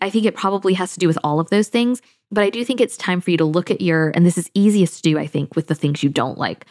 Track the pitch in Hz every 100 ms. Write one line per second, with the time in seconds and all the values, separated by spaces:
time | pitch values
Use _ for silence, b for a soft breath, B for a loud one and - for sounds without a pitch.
0 | 196 226 214 - 190 196 196 185 180 -
1 | 175 160 151 151 165 208 208 233 240 254
2 | b b - 208 202 226 240 254 226 -
3 | - 180 180 165 160 165 185 202 185 160
4 | 156 - 175 175 - 202 208 208 175 -
5 | 165 151 151 143 139 - - 156 147 147
6 | 143 143 127 - 104 - -